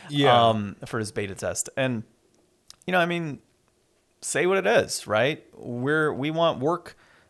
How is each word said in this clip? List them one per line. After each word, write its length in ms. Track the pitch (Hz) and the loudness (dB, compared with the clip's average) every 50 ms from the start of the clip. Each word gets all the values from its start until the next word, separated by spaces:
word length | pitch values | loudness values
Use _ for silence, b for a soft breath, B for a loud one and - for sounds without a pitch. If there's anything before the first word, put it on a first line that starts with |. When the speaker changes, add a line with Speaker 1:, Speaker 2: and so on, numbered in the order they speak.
| B B | B B
Speaker 1:
Yeah. 400 | 147 143 139 131 120 120 117 113 | 0 2 4 6 6 6 6 4
Speaker 2:
Um, 260 | 110 107 104 98 - - - | 4 2 -2 -6 -8 -12 -12
for 120 | - - 117 | -8 -6 -6
this 120 | 107 98 | -6 -6
beta 240 | - 110 101 98 92 | -6 -6 -6 -8 -8
test. 340 | - 95 90 87 - - - - | -6 -6 -6 -4 -6 -8 -6 -4
And, 260 | 135 131 131 123 110 110 _ _ _ _ _ _ _ _ _ _ _ _ _ - _ - | -2 -2 -2 -2 -4 -6 _ _ _ _ _ _ _ _ _ _ _ _ _ -20 _ -6
you 40 | 180 | 0
know, 80 | 185 180 | 2 2
I 60 | 170 | 2
mean, 340 | 175 175 170 170 151 131 - _ _ _ _ _ _ _ _ _ _ _ _ _ _ _ - | 2 0 -4 -4 -6 -8 -10 _ _ _ _ _ _ _ _ _ _ _ _ _ _ _ -14
say 260 | - - - 139 160 | -8 -4 -2 0 2
what 100 | 180 190 | 2 2
it 80 | 190 180 | 2 2
is, 400 | 202 233 196 98 - - - - | 4 4 4 2 2 -4 -8 -4
right? 400 | - 104 107 123 143 160 160 - - - | -2 0 2 2 2 0 -4 -10 -20 -20
We're, 580 | - - - 120 120 127 143 151 156 156 151 | -14 -10 -8 -6 -4 -2 0 0 2 2 0
we 200 | 90 113 139 156 | -2 -2 -4 -4
want 280 | 156 160 170 165 - - | 0 2 2 2 2 0
work 380 | 127 151 175 170 - - - b b b b b b | 0 -2 -2 -2 -6 -14 -20 b b b b b b